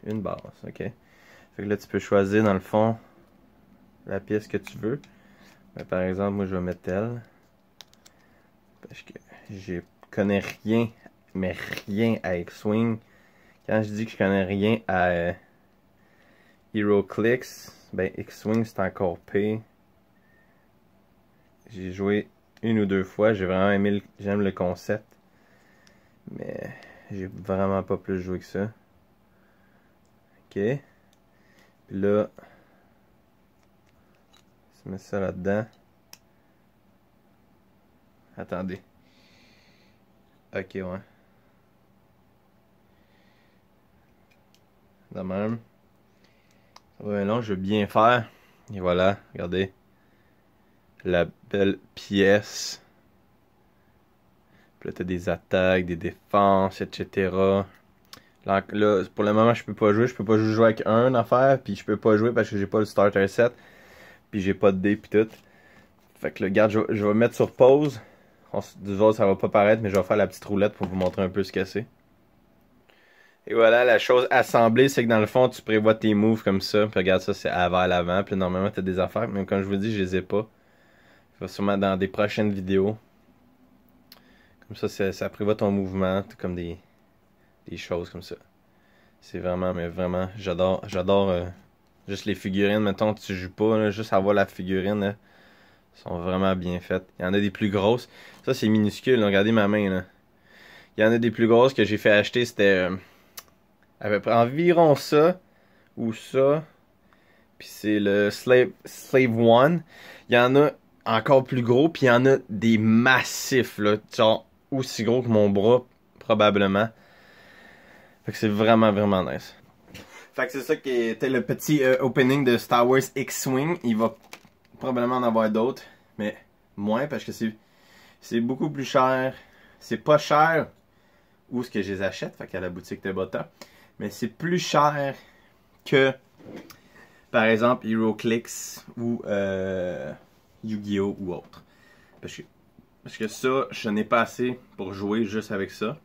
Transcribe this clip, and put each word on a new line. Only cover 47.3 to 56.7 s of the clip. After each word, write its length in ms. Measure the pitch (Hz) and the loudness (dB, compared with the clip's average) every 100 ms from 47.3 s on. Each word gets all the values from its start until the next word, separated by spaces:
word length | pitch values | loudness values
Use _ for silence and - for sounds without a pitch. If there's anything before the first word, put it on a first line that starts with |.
| 113 | -4
je 140 | 110 92 | -4 -6
veux 40 | |
bien 280 | 95 107 101 | -2 -2 0
faire. 420 | 107 110 123 110 _ _ _ _ | 2 4 2 -2 _ _ _ _
Et 60 | 101 | -6
voilà, 380 | 90 87 92 101 _ | -2 2 2 0 _
regardez. 400 | - 90 90 98 _ _ _ _ _ _ _ _ _ _ _ _ _ 92 | -12 -6 -4 -4 _ _ _ _ _ _ _ _ _ _ _ _ _ -2
La 200 | 87 85 - - | 0 0 -6 -6
belle 280 | 101 98 98 _ - | 0 0 0 _ -20
pièce. 840 | - 101 98 104 104 - - - _ _ _ _ _ _ _ _ _ _ _ _ _ _ _ _ _ _ _ _ | -4 2 4 4 2 -12 -12 -14 _ _ _ _ _ _ _ _ _ _ _ _ _ _ _ _ _ _ _ _
Puis 80 | - | -14
là, 60 | - | -10
t'as 80 | |
des 240 | 90 90 90 | -6 -6 -4
attaques, 580 | 85 _ 95 92 92 87 | -6 _ 0 2 0 -2
des 120 | 87 | -6
défenses, 840 | 87 - _ 104 101 95 95 | -8 -10 _ 2 4 4 0